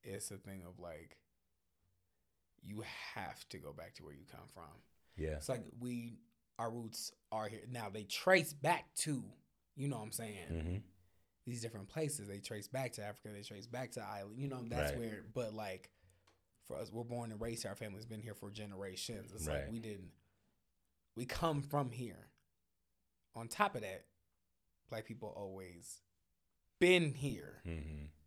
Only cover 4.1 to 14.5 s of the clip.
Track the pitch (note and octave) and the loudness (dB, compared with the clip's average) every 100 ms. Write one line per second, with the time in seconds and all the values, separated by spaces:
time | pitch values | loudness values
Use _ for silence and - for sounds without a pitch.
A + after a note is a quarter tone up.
4.1 | C#2+ F2 - D3 - D#2+ - - - - | -14 -14 -16 -16 -14 -14 -16 -20 -20 -16
5.1 | - D#2+ D2+ - B2 G2+ A#2 B2 A#2+ A#2 | -2 0 0 -2 -2 -4 -8 -4 -4 -4
6.1 | G#2+ - _ _ - A#2 A#2+ A2+ - - | -10 -18 _ _ -4 -2 -2 -4 -6 -8
7.1 | - _ A2 G#2+ G#2+ A#2 B2 G#2+ G#2 G#2 | -10 _ -2 0 -4 -6 -2 -2 -4 -2
8.1 | - - F#3 D3 - D3 E3 - - - | 2 10 10 10 2 6 6 4 0 2
9.1 | C3+ G2 - _ _ _ - C#3 B2 G#2+ | 2 -2 -12 _ _ _ -2 0 0 -2
10.1 | - A2+ G2+ D#2+ E2 D#2+ F#2 - - - | -4 -4 -4 0 0 2 0 -2 -18 -20
11.1 | - _ _ - A#2+ A2+ A2 G2 - D#3 | -20 _ _ -6 -4 -4 -6 -6 -2 0
12.1 | - G2+ G2 F#2+ G#2+ G#2 C3 C3 - G#2 | 0 -4 -6 -4 -6 -4 -2 -2 -2 -6
13.1 | G#2 A2 G#2 G2+ G2+ A#2 B2 C3 - G2+ | -6 -10 -10 -8 -10 -6 -4 -4 -4 -4
14.1 | G2+ G2 A2+ C#3 | -4 -6 -2 -2